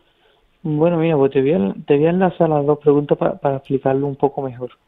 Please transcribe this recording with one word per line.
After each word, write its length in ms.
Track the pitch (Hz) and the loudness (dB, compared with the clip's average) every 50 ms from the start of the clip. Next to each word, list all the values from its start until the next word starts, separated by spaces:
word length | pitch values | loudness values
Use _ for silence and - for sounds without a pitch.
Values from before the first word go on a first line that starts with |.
| _ _ _ _ _ _ _ _ _ _ _ _ - | _ _ _ _ _ _ _ _ _ _ _ _ -8
Bueno, 360 | 165 151 147 156 175 170 160 | -4 -2 0 0 0 0 0
mira, 180 | 160 165 160 | 0 0 2
pues 160 | 143 139 135 - | 2 2 2 2
te 80 | 135 | 0
voy 140 | 131 139 165 | 0 2 2
a, 200 | 190 196 196 - - - | 0 0 -2 -4 -6 -2
te 100 | - 147 | 0 2
voy 100 | 143 151 | 2 2
a 40 | 165 | 2
enlazar 400 | 175 185 190 180 175 - 170 160 | 2 2 0 0 0 0 0 0
las 160 | 156 147 143 | 0 0 0
dos 120 | 143 151 147 | 0 0 0
preguntas 380 | - 151 143 147 147 143 165 | 2 2 2 2 2 0 -2
pa-, 220 | 151 165 147 - - | -2 -2 -4 -4 -2
para 180 | - 143 139 | -4 -4 -4
explicarlo 500 | 135 - - 139 131 - 135 135 135 139 | -4 -4 -4 -4 -2 0 0 0 0 -2
un 100 | 143 139 | -4 -4
poco 260 | - - 139 - - 139 | -2 -2 -2 -2 -4 -8
mejor. 300 | 131 120 123 123 123 - _ _ | -8 -10 -10 -12 -14 -14 _ _